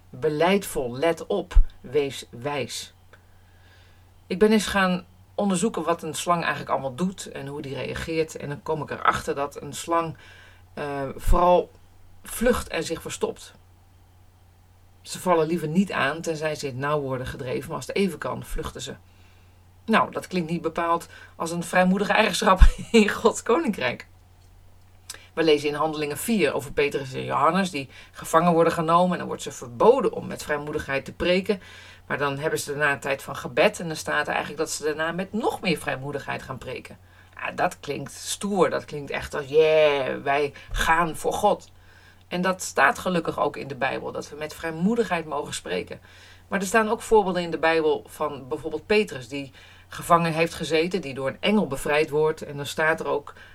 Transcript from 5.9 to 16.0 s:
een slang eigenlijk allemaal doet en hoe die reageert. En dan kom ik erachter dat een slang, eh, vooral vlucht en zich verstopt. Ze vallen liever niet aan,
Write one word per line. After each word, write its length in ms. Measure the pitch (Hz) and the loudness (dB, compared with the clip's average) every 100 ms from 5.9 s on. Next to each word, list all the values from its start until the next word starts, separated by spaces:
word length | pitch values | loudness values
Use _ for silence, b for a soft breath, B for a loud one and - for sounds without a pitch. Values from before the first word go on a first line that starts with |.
| 170 | -2
een 100 | 170 | -4
slang 280 | 139 180 170 | -4 0 0
eigenlijk 300 | - 139 - | 0 -4 -4
allemaal 240 | 135 135 123 | -4 -4 -2
doet 360 | 185 185 - | -4 -4 -10
en 160 | 143 139 | -12 -10
hoe 140 | 147 | -8
die 140 | 139 127 | -8 -6
reageert. 640 | 147 - - 160 160 - | -6 -6 -4 -2 -2 -4
En 120 | 143 | -8
dan 140 | 143 | -8
kom 180 | - 156 | -6 -4
ik 100 | 135 | -4
erachter 440 | 120 - - - 143 | -2 0 0 -2 -4
dat 260 | 143 - | -4 -6
een 120 | 143 | -12
slang, 440 | 131 - 170 165 160 B B B B - | -10 -2 0 0 -6 B B B B -16
eh, 360 | - 147 139 135 - | -10 -6 -6 -6 -2
vooral 560 | - 175 180 175 - - - - - - | 4 6 8 6 4 -6 -20 -20 -20 -20
vlucht 440 | - - 240 - - | -14 0 2 2 -2
en 160 | 165 | -6
zich 180 | 160 160 | -4 -6
verstopt. 520 | 156 - 214 - - - - - - - - - - _ - _ _ _ - - | -8 -6 -6 -6 -16 -20 -20 -20 -20 -20 -20 -20 -20 _ -20 _ _ _ -20 -20
Ze 160 | - - | -14 -6
vallen 280 | 180 165 156 | 2 2 2
liever 200 | 170 156 | 0 0
niet 240 | 170 202 | 2 2
aan, 300 | - | 0